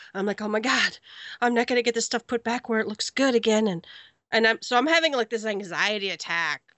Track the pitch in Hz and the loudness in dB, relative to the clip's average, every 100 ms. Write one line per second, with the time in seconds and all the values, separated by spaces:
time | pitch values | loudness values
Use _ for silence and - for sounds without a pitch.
0 | - 196 208 196 214 214 240 269 - - | -12 -4 -4 -4 -4 -2 0 2 0 -2
1 | - - - - 240 233 240 247 240 233 | -16 -20 -18 -2 0 2 2 0 0 -2
2 | - 240 - 233 226 247 - 220 214 214 | -2 -4 -4 -4 -4 -6 -2 -2 -2 -6
3 | - - 269 233 226 214 220 170 - - | -6 0 2 2 4 2 2 -2 -8 -20
4 | - _ _ 220 220 226 - 247 285 330 | -20 _ _ 2 4 2 2 2 4 4
5 | 320 269 220 233 220 202 190 160 196 214 | 4 2 -2 -4 -4 -6 -4 -2 0 0
6 | 196 170 - 170 160 143 _ | -4 -6 -4 -2 -2 -4 _